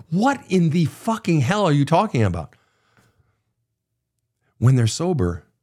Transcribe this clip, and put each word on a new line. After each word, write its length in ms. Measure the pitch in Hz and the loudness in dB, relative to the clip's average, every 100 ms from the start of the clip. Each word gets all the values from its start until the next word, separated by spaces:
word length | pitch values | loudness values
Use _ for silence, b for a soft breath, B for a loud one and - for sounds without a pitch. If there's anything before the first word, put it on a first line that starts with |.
| - | -6
what 300 | 170 254 269 - | -2 0 -2 -2
in 220 | 185 165 | 0 2
the 160 | 170 151 | 2 -2
fucking 560 | - - 214 - 156 | -4 -6 -4 0 0
hell 240 | 127 208 185 | 0 0 2
are 80 | |
you 100 | 143 | 2
talking 400 | 139 165 214 131 | 2 2 0 0
about?" 320 | 101 85 76 _ _ _ _ _ _ _ _ _ _ _ _ _ _ _ _ _ _ _ _ - | -2 -2 -10 _ _ _ _ _ _ _ _ _ _ _ _ _ _ _ _ _ _ _ _ -2
When 180 | 123 131 | 2 2
they're 100 | 113 | 2
sober 560 | - 175 151 90 87 - _ | -2 -4 -2 -2 -4 -12 _